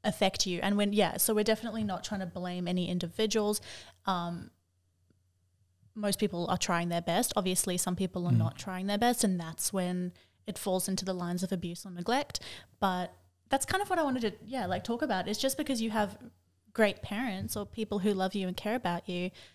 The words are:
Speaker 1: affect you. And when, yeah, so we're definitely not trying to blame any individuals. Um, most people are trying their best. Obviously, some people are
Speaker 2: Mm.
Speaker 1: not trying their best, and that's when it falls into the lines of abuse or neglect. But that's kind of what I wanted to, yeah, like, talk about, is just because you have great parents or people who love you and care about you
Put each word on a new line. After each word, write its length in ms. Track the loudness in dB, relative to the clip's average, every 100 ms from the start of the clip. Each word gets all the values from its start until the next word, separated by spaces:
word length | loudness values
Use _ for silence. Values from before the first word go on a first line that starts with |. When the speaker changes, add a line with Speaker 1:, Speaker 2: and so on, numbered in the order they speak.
Speaker 1:
affect 440 | 0 2 2 2 -2
you. 120 | 0
And 120 | 0 2
when, 160 | 2
yeah, 240 | 4 2 2
so 180 | 2 2
we're 80 |
definitely 400 | 2 0 -2 -4
not 200 | -4 -4
trying 180 | -4 -6
to 40 | -6
blame 420 | -6 -6 -4 0
any 220 | 0 0
individuals. 720 | 0 -2 0 2 2 2 0 -4 -16 -18 -6 -2
Um, 420 | -2 -2 -8 -10 _ _ _ _ _ _ _ _ _ _ _ _ _ _
most 260 | -4 -2 0
people 280 | 0 0 0
are 100 | 0
trying 320 | 2 2 2
their 120 | 0
best. 320 | 2 2 2 2
Obviously, 420 | 2 2 0 0
some 180 | 0 0
people 300 | 0 0 4
are 60 |
Speaker 2:
Mm. 60 | 4
Speaker 1:
not 200 | 4 -2
trying 300 | -8 -4 0
their 100 | 4
best, 260 | 4 4
and 160 | 2 2
that's 340 | -2 -4 -2
when 400 | 0 0 0 -4 -8 _ _ -12
it 100 | -6
falls 300 | 0 0 0
into 180 | -2 -2
the 80 |
lines 300 | -2 -2 -2
of 80 | 0
abuse 340 | -2 -4 -8 -10
or 60 |
neglect. 480 | -6 0 0 0 -8 -10 -16 -18 _
But 340 | 0 2 -2 -8 _ _ _
that's 160 | 0 2
kind 160 | 2
of 80 | 2
what 100 | 2
I 40 |
wanted 180 | 2 2
to, 120 | 0 -2 -8
yeah, 200 | -4 -2
like, 180 | -2
talk 180 | -2 -2
about, 260 | 0 0 0
is 100 | 0
just 200 | 0 0
because 240 | -2 0
you 100 | 0
have 260 | 0 0 -4 -18 _ _ _ _
great 280 | 4 4 4
parents 560 | -6 -2 -2 -2 -4 -6
or 80 | -6
people 340 | -6 -2 2
who 140 | 2
love 200 | 2 2
you 140 | 0 -2
and 80 | -2
care 200 | -2 -2
about 320 | 0 -2 -4
you 200 | -4 -4 -6 -20